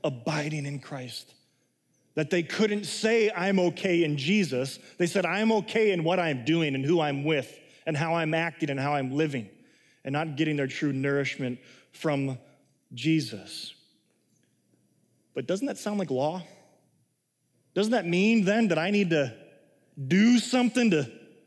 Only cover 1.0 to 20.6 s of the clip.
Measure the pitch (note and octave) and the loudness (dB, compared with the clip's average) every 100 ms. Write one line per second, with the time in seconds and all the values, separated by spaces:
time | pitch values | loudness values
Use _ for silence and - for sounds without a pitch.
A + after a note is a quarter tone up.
1 | B2+ - - _ _ _ _ _ _ _ | -12 -14 -18 _ _ _ _ _ _ _
2 | _ - D#3 F3+ D#3+ - G#3+ G#3 F3+ - | _ -6 -2 -2 -2 0 0 0 -4 -2
3 | A3 A#3 G#3+ F#3+ F#3 F#3+ F3+ - F#3+ F3 | 2 4 2 2 2 4 2 0 0 2
4 | D#3+ D3 C3+ G#3 E3 B2+ C3+ - - - | 2 0 2 2 2 0 -4 -8 -20 -4
5 | F3 G3 F3 F#3+ A3 A3 - A3+ A3 F3+ | 0 0 0 0 2 2 0 2 2 2
6 | D#3+ F#3 E3+ C3+ A#2 E3 D#3 C3+ C3+ F3 | 0 0 0 -2 0 0 2 0 2 2
7 | D3+ C#3 D3 D3+ B2 - - - - D3 | 2 -2 0 -2 -2 -16 -20 -10 -4 -2
8 | E3 E3+ D#3+ D#3+ E3 - D3 C3+ C#3 D3 | 0 0 0 0 -2 -4 -4 -2 -2 -2
9 | C3 C#3 D#3+ C3+ G#2 - _ _ _ _ | -2 0 0 -2 -8 -18 _ _ _ _
10 | C3+ C#3+ D#3+ C#3 D#3 D3 C3+ - D3 C3+ | -6 -4 -4 -2 0 0 -2 -2 -2 0
11 | C#3 C#3 C3+ - C3 B2 - - _ - | 0 0 -2 -4 -6 -6 -14 -20 _ -6
12 | D#3+ C#3+ C3+ C3 - _ _ _ _ B2 | -2 -2 -2 -6 -14 _ _ _ _ -4
13 | C#3 D#3+ B2 G2+ F2+ - - - _ _ | 0 0 0 -10 -14 -14 -16 -20 _ _
14 | _ _ _ _ _ _ _ _ _ _ | _ _ _ _ _ _ _ _ _ _
15 | _ _ _ - B2+ F#3+ C#4 G3 G#3 G#3 | _ _ _ -10 -4 -4 -4 -6 -4 -4
16 | E3 B2+ D3 F3+ E3 - _ _ _ _ | -2 -2 -2 -4 -12 -20 _ _ _ _
17 | _ _ _ _ _ _ _ F3+ G#3+ A#3 | _ _ _ _ _ _ _ -2 2 0
18 | E3+ F3 G#3 A3+ F#3 G#3+ A3 D#3+ F3 G#3 | 2 2 4 4 4 2 2 2 2 2
19 | F#3 D#3+ C3+ - - - _ _ _ - | 2 2 0 -4 -20 -20 _ _ _ -12
20 | C3 F#3 A3+ B3 - B3+ | 0 4 6 6 4 2